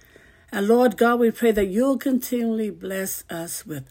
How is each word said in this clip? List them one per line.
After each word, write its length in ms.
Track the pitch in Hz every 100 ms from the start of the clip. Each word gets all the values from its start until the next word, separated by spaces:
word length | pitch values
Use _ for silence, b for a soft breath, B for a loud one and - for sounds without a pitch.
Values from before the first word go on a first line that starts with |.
| b b b b b
And 160 | 202 202
Lord 280 | 233 247 -
God, 220 | 233 240
we 120 | 233
pray 200 | 220 233
that 160 | 214 190
you'll 300 | 190 269 269
continually 720 | 277 254 - 247 233 220 214
bless 540 | 170 185 190 190 - -
us 360 | 170 170 - -
with 160 | 147 135